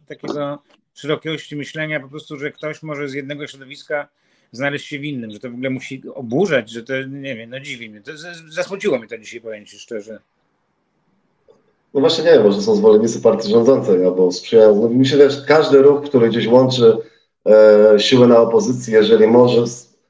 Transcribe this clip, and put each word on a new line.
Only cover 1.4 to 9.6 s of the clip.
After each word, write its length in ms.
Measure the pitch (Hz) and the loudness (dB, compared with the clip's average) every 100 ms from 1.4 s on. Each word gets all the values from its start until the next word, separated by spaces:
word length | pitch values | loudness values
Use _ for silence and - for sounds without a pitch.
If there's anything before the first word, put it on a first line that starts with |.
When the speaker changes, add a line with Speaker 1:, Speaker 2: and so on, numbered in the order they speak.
| - 147 | -12 -14
Speaker 1:
myślenia, 440 | 127 160 156 151 | -14 -12 -10 -10
po 80 | 131 | -12
prostu, 300 | 147 - 147 | -20 -18 -14
że 120 | 143 | -14
ktoś 300 | - 151 147 | -12 -14 -14
może 260 | 156 143 147 | -14 -12 -12
z 60 | |
jednego 320 | 135 135 147 143 | -12 -14 -16 -16
środowiska 600 | 139 131 143 - 147 147 _ _ _ _ | -20 -20 -20 -10 -10 -10 _ _ _ _
znaleźć 340 | 113 143 139 - | -10 -8 -8 -12
się 120 | 147 | -14
w 60 | |
innym, 260 | 147 135 110 | -12 -12 -12
że 80 | 104 | -16
to 100 | 127 | -16
w 40 | |
ogóle 160 | 120 131 | -10 -8
musi 320 | 131 - 131 - | -8 -12 -18 -16
oburzać, 560 | - 120 131 196 135 110 | -16 -6 -4 -2 -2 -4
że 120 | 113 | -14
to, 100 | 113 131 135 | -10 -10 -10
nie 280 | 139 139 113 | -14 -14 -16
wiem, 140 | 113 | -16
no 100 | 131 | -18
dziwi 300 | 147 123 113 | -18 -18 -20
mnie, 100 | 107 | -20
to 160 | 101 156 | -20 -20
z-, 380 | 175 165 160 | -20 -20 -16
zasmuciło 440 | 156 180 196 208 127 | -12 -10 -8 -4 -6
mnie 100 | 110 | -6
to 100 | 113 | -18
dzisiaj, 220 | 107 113 | -18 -18
powiem 260 | 113 107 | -16 -18